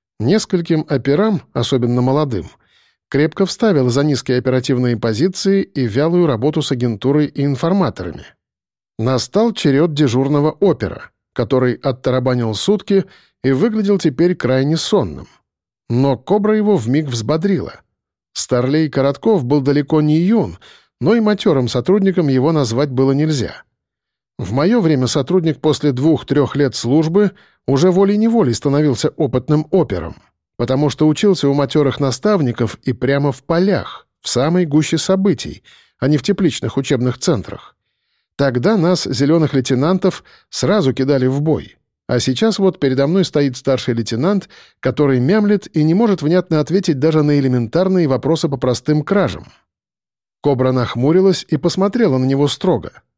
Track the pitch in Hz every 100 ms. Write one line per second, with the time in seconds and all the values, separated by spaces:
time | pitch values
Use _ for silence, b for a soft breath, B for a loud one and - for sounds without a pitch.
0 | _ - 110 208 - 180 165 160 - 139
1 | 135 147 220 185 - - 117 131 120 123
2 | 127 139 147 104 82 - _ _ _ _
3 | _ 139 156 - 190 - 220 156 127 123
4 | 151 131 - 127 127 127 127 123 123 117
5 | 117 110 185 - 196 196 - - 123 113
6 | 156 180 165 113 143 156 - 127 123 104
7 | 131 147 147 - 143 131 165 196 147 -
8 | 87 - - _ _ _ _ _ _ -
9 | 113 131 - 202 233 - 147 135 170 147
10 | 143 120 135 147 151 - 196 139 101 -
11 | - _ _ - 113 127 123 117 139 123
12 | 131 127 127 123 113 104 - 208 - 196
13 | b b b _ 131 131 226 214 202 196
14 | 160 131 175 180 127 131 139 160 - 202
15 | 98 71 65 _ _ _ _ _ - 120
16 | 139 127 - 208 208 214 208 185 110 143
17 | 147 117 110 160 196 170 - - _ _
18 | _ _ _ - - 123 127 151 156 139
19 | 135 139 226 202 123 147 135 143 143 156
20 | 151 156 180 226 110 85 b b b _
21 | 143 233 214 202 202 143 123 127 123 202
22 | 190 180 151 131 143 160 120 117 147 127
23 | 135 139 156 147 85 - - _ _ _
24 | _ _ _ - 98 123 165 240 165 143
25 | 127 151 131 180 160 151 156 143 151 127
26 | 156 147 - 147 135 139 139 - 117 147
27 | 160 185 208 b b b - 135 185 180
28 | 196 208 226 233 139 113 143 139 151 117
29 | - - 147 123 123 151 - 190 156 90
30 | 82 - _ _ _ - 120 135 147 -
31 | 156 147 208 185 139 139 135 156 139 -
32 | 139 123 208 202 131 - 113 - - 123
33 | 127 139 143 127 - 165 190 156 90 -
34 | - _ - 120 143 180 165 147 156 160
35 | - 190 196 139 - - b b b b
36 | 135 147 - 190 180 - 117 - 131 131
37 | 123 - - 120 87 - - _ _ _
38 | _ _ _ - 139 120 156 220 165 180
39 | - 123 143 165 151 135 127 127 147 185
40 | 190 - b b b - 127 208 135 131
41 | 135 139 127 135 156 113 - - _ _
42 | - 123 135 131 220 208 190 185 143 127
43 | 139 190 180 151 143 123 - 131 - 117
44 | 113 113 170 202 - B B B 131 127
45 | 143 127 127 214 208 202 - 160 156 180
46 | 233 185 143 180 175 156 147 190 180 135
47 | 156 156 147 147 135 127 113 165 190 185
48 | 156 131 135 160 160 135 127 120 - 151
49 | 139 196 143 - - _ _ _ _ _
50 | _ _ _ _ 147 127 131 127 120 120
51 | 135 180 190 180 - 151 175 185 202 233
52 | 208 131 131 135 143 - 185 123 - -
53 | _